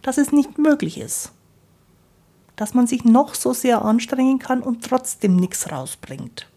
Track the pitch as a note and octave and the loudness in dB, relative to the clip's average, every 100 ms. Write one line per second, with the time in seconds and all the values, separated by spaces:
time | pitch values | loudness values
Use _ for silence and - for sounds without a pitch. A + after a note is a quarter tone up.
0 | - C4 C#4 D4 - - D4+ D4 D#3+ - | -2 0 2 2 0 0 2 2 -2 -8
1 | - - - _ _ _ _ _ _ _ | -10 -10 -10 _ _ _ _ _ _ _
2 | _ _ _ _ _ - - B3 A#3+ B3 | _ _ _ _ _ -10 -2 2 2 2
3 | A#3 A#3 D4+ - B3 B3 B3+ A#3 G#3+ A3+ | 6 6 4 -2 -4 0 0 0 2 0
4 | A#3 B3+ C4 C4+ - B3+ C4+ A#3 - B3+ | 0 0 2 0 -2 -4 -2 -6 -2 -4
5 | B3+ - G#3 F3+ F3+ - - D3+ C3 - | -4 -2 2 2 2 -4 -8 -8 -10 -14
6 | - C3+ A#3 - - | -16 -14 -14 -16 -20